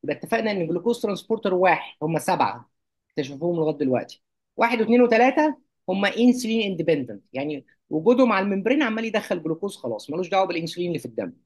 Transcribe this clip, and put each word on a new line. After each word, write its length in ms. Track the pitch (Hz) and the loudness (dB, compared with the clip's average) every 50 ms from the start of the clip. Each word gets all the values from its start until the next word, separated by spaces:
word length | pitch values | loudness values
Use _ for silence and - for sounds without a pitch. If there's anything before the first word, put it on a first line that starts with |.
| - | -4
يبقى 120 | - 143 | -6 -6
اتفقنا 340 | - - 170 226 226 208 214 | -6 -4 -4 -2 0 0 0
ان 100 | 208 190 | -2 -2
الجلوكوز 400 | 170 156 175 175 175 233 240 240 | -2 -2 -2 -2 0 -2 -2 0
ترانسبورتر 520 | - 214 196 175 - _ 226 214 - 202 185 | -2 -4 -4 -6 -4 _ -6 -2 0 0 2
واحد، 420 | 180 185 180 160 - - - - _ | 4 4 4 4 2 0 -12 -12 _
هُم 160 | 151 156 160 156 | -4 -2 -2 -2
سبعة 520 | - - 185 156 127 101 98 120 - _ _ _ _ _ _ _ _ _ | 0 0 2 2 2 0 0 -6 -14 _ _ _ _ _ _ _ _ _
اكتشفوهم 460 | _ - 139 131 143 135 156 175 175 | _ -8 -6 -6 -8 -4 -4 -2 0
لغاية 200 | 165 160 156 151 | 0 0 -2 -2
دلوقتي. 460 | 143 147 131 127 117 87 - - _ _ _ _ _ _ _ _ | -2 0 0 0 0 -2 -6 -16 _ _ _ _ _ _ _ _
واحد 240 | - 220 233 240 233 | 0 0 2 2 0
واثنين 220 | 220 220 233 247 | 2 4 6 4
وثلاثة 560 | 247 233 226 220 240 262 254 320 302 311 294 _ _ _ _ _ _ - | 6 6 6 6 4 4 4 4 2 0 0 _ _ _ _ _ _ -4
هُم 160 | 185 196 202 | -2 0 0
انسولين 680 | 196 - 214 240 247 240 247 247 220 226 226 214 202 | 0 0 4 4 4 4 4 0 -2 -2 -2 -2 -2
اندبندنت، 520 | 190 165 165 165 160 143 131 117 104 98 _ _ | -2 -2 0 0 0 0 0 -8 -10 -16 _ _
يعني 340 | - 131 143 151 151 135 - _ _ _ _ _ | -8 -6 -6 -6 -6 -8 -12 _ _ _ _ _
وجودهم 420 | - 156 160 214 254 240 262 233 | -6 0 4 4 6 6 6 4
على 120 | 214 190 190 | 4 2 2
الممبرين 380 | 202 196 196 185 220 269 311 | 0 -2 -2 0 0 0 2
عمال 220 | 294 226 214 220 226 | 0 -2 -2 -4 -6
يدخل 380 | 226 214 208 202 - 196 175 | -2 -4 -4 -2 -2 -6 -4
جلوكوز 340 | 156 160 160 165 - 202 196 | -2 -6 -6 -4 -6 -8 -8
خلاص، 340 | - - 123 113 107 - - | -8 -8 -8 -8 -8 -8 -8
ملوش 180 | 147 170 185 170 | -6 -6 -4 -2
دعوة 180 | 196 190 190 | 0 0 0
بالانسولين 420 | 190 175 165 170 160 - 175 180 175 | 0 -2 -6 -6 -6 -6 -6 -4 -4
اللي 100 | 165 147 | -4 -6
في 80 | - | -8
الدم. 260 | 120 113 113 101 85 82 _ _ | -8 -8 -6 -8 -8 -8 _ _